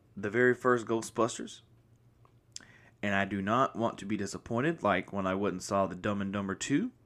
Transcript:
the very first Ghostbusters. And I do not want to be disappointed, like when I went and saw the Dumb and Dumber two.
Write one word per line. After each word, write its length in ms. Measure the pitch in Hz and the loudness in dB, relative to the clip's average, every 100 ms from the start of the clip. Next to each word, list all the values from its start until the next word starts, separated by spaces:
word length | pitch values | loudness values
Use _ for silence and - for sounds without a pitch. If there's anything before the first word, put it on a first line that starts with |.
| _ - | _ -8
the 140 | 104 | -2
very 240 | 113 123 | 4 4
first 320 | 120 127 120 113 | 4 2 2 2
Ghostbusters. 720 | 113 110 - 117 - 117 - _ _ _ _ _ _ _ _ _ - - - - _ | -2 -2 0 0 -2 -10 -14 _ _ _ _ _ _ _ _ _ -20 -20 -20 -20 _
And 120 | 101 | 0
I 120 | 98 98 | 0 0
do 160 | 101 | 0
not 340 | 98 120 131 98 | 2 2 2 0
want 220 | 113 - | -2 -2
to 80 | 101 | -6
be 100 | 104 | -4
disappointed, 680 | 98 90 - 117 151 165 | -4 -6 -4 -2 0 0
like 300 | 104 92 - | 2 2 0
when 140 | 98 95 | -4 -2
I 80 | |
went 180 | 95 101 | 0 0
and 100 | 90 | -2
saw 240 | - 98 95 | -2 0 0
the 80 | |
Dumb 280 | 90 107 101 | 0 -2 -2
and 100 | 98 | -2
Dumber 220 | 101 98 | -4 -4
two. 360 | 95 - 147 247 - | -4 0 0 0 -8